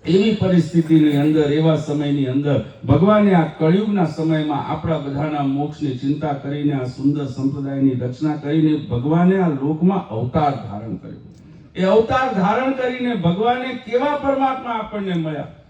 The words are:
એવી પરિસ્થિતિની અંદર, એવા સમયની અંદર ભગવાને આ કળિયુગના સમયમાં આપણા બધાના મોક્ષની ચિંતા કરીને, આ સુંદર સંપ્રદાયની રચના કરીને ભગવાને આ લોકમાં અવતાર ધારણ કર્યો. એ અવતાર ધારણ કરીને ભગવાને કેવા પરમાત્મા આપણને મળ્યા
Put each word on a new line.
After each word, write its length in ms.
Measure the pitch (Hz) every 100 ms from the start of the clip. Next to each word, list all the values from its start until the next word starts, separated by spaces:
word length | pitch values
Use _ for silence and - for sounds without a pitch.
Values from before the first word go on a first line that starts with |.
| -
એવી 300 | 185 220 -
પરિસ્થિતિની 800 | 190 180 156 170 160 160 151 143
અંદર, 220 | 151 156
એવા 360 | 143 147 160 151
સમયની 500 | - 147 143 139 127
અંદર 380 | 135 147 123 - - 120
ભગવાને 460 | - 196 214 202
આ 120 | 180 156 -
કળિયુગના 460 | 160 185 214 202 160
સમયમાં 640 | - 160 156 151 139 -
આપણા 280 | 123 165 156
બધાના 460 | 139 139 151 151
મોક્ષની 460 | 139 139 151 - 143
ચિંતા 440 | 123 139 151 151
કરીને, 400 | 139 139 147 147
આ 100 | 139
સુંદર 420 | 127 - 139 147 135
સંપ્રદાયની 640 | 131 135 143 135 139 135
રચના 460 | 120 123 - 151 151
કરીને 420 | 147 160 156 151
ભગવાને 640 | 110 120 143 165 180 190
આ 80 | 180
લોકમાં 600 | 135 139 156 175 196 -
અવતાર 420 | 110 123 165 147
ધારણ 440 | - 104 101 110 -
કર્યો. 240 | - - - - - - - -
એ 80 |
અવતાર 500 | 190 214 226 262 262
ધારણ 380 | 190 190 233 269
કરીને 440 | 262 247 247 247 214
ભગવાને 580 | 170 185 226 247 254
કેવા 420 | 247 - 240 294 285
પરમાત્મા 560 | 277 269 269 - 240
આપણને 420 | 233 214 208 190
મળ્યા 340 | 170 156 147 - -